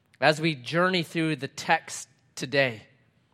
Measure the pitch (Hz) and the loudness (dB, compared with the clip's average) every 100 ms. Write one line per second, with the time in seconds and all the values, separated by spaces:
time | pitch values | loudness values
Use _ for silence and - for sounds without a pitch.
0 | _ - 135 151 165 147 117 156 180 185 | _ 0 2 4 0 -2 -4 0 2 0
1 | 156 170 160 151 135 - - 165 - - | -2 -2 -2 -2 -6 -8 0 0 0 -14
2 | - _ _ - 139 139 135 110 - _ | -14 _ _ -10 -2 2 2 0 -16 _
3 | _ _ _ | _ _ _